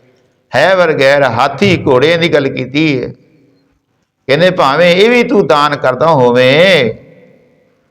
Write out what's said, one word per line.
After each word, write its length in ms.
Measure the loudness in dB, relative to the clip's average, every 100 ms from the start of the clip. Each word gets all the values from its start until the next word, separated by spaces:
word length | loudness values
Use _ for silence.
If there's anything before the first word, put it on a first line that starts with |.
| _ _ _ _ _ -2
ਹੈ 200 | 0 2
ਵਰਗੈਰ 480 | 0 0 2 2
ਹਾਥੀ 600 | 0 0 -4 -2 -2 -2 0
ਘੋੜਿਆਂ 300 | 0 2 0
ਦੀ 160 | 0
ਗੱਲ 140 | -2 -2
ਕੀਤੀ 560 | -6 -8 -4 -2 -4
ਹੈ। 40 | -8 -14 _ _ _ _ _ _ _ _ _ _ -4
ਕਹਿੰਦੇ 240 | 0 0
ਭਾਵੇਂ 440 | 0 0 0 0 2
ਇਹ 140 | 2
ਵੀ 140 | 2
ਤੂੰ 240 | 0 0 0
ਦਾਨ 280 | 0 0 -2
ਕਰਦਾ 320 | -2 0 0
ਹੋਵੇਂ, 880 | 2 2 2 2 2 2 2 -2 -6 -16 -20 -20 _ _ _ _ _ _